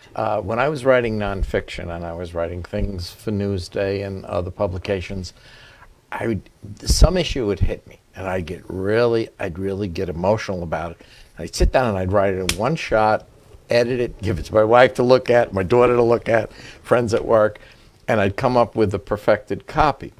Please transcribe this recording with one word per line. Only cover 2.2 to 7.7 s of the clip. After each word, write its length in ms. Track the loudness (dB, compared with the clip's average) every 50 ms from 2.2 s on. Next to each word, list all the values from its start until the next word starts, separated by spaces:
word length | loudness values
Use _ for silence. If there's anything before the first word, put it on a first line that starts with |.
| -10 -8 -6
writing 280 | -4 -4 -4 -6 -8 -10
things 480 | -8 -6 -4 -4 -4 -6 -8 -10 -12
for 200 | -14 -12 -8 -4
Newsday 760 | -4 -2 -2 -2 -2 -4 -6 -6 -4 -4 -2 -2 -2 -4 -4
and 180 | -6 -8 -10 -10
other 240 | -6 -6 -4 -4 -4
publications, 840 | -4 -4 -4 -4 -4 -4 -4 -4 -4 -4 -4 -8 -10 -10 -10 -12 -14 -20 -20 -20 -20 -20 -20 -20 -20 -20 -20 -20 -20 _ _ -12
I 160 | -10 -6 -4
would, 240 | -4 -4 -4 -6 -12 _ _ -18 -18 -18 -10 -4
some 320 | -2 2 4 4 4 4
issue 300 | 2 -2 -2 -2 -4 -2
would 140 | -2 0 0
hit 260 | 0 -2